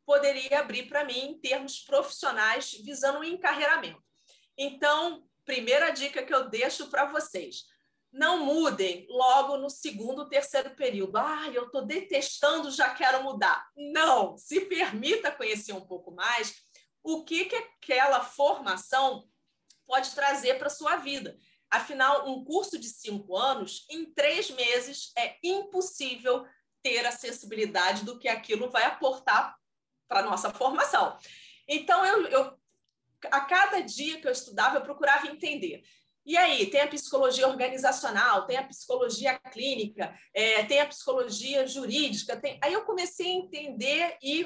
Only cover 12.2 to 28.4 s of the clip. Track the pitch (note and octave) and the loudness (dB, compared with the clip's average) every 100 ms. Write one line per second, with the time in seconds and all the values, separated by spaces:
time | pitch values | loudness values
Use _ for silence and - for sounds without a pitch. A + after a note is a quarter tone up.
12.2 | C#4+ - C#4+ D#4+ C#4+ C4+ B3+ - C4 C4 | -2 0 2 2 -4 0 0 2 2 2
13.2 | C4+ G#3 F#3+ - - C#4+ C#4+ D#4 D#4 B3 | -2 0 2 2 -2 -14 -4 2 4 4
14.2 | F#3+ - - F4 - E4+ F4+ G#3 C#4 A4 | 2 -4 -2 -2 0 -2 -2 -2 0 0
15.2 | C#4+ - A3 G#3 - F#3+ F#3+ F3+ - F3 | 0 -4 -4 -4 -6 -10 -12 -14 -14 -4
16.2 | G#3 A#3+ G#3+ - _ - _ _ D#4 D#4+ | -2 0 -2 -8 _ -20 _ _ -6 -6
17.2 | - E4 F#4+ A#4 A4+ _ - B3+ C#4 B3+ | -2 -4 -2 -4 -6 _ -2 2 4 4
18.2 | A#3+ - C#4+ - A3+ F#3 - C4 C4+ - | 0 0 2 2 -4 -6 0 2 2 0
19.2 | - _ _ _ _ _ _ C4 C4 - | -12 _ _ _ _ _ _ -2 0 0
20.2 | C#4 C#4 B3 C4+ D4 - D#4 E4+ C#4 C#4 | 0 2 0 0 -2 -2 -2 -2 -2 -8
21.2 | F#3+ - _ _ _ G#3+ - C#4 C4 C#4+ | -8 -16 _ _ _ -2 0 2 4 4
22.2 | C4+ C4 - E4+ F#4+ D#4 A3+ - A3 G3+ | 0 -8 -2 -2 -2 -6 -10 -10 -8 -10
23.2 | G3 F#3 C4 B3+ G3 - - D#4+ D#4+ - | -6 0 0 0 -4 -10 -12 -12 -8 0
24.2 | D4 E4+ - B3+ A#3+ B3 B3+ C#4 - - | 2 2 -4 -2 0 0 -2 -10 -8 -4
25.2 | A#3 - F4 G4 G4+ F#4+ F#4 - C4+ A#3+ | -4 -4 -2 -2 -2 -4 -4 -4 -8 -4
26.2 | B3 C4+ - _ _ _ C4 A#3 A#3+ A#3+ | 0 -2 -2 _ _ _ -2 0 0 -4
27.2 | A#3+ A#3 G#3 G#3+ G#3 F#3 F#3 G#3 G#3 B3 | -8 -10 -8 -4 -2 2 2 0 -6 -6
28.2 | A#3+ A3 | -4 -4